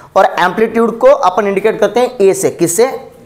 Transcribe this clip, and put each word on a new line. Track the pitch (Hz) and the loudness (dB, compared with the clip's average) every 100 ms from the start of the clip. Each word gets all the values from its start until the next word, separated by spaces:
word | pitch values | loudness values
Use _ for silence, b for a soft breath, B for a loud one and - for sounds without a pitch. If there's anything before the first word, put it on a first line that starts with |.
| B 190 | B 0
और | 202 - | 0 0
एम्पलीट्यूड | 180 180 220 226 226 226 | -2 0 -2 0 -2 2
को | 254 | 2
अपन | 294 180 226 202 | 4 2 0 -2
indicate | 190 220 185 | -2 -2 0
करते | 202 240 | -2 0
हैं | 247 - | -2 0
ए | 196 | 0
से, | 185 151 | 2 -2
किससे? | - 165 - 262 254 - - | -2 -2 0 -2 -4 -14 -20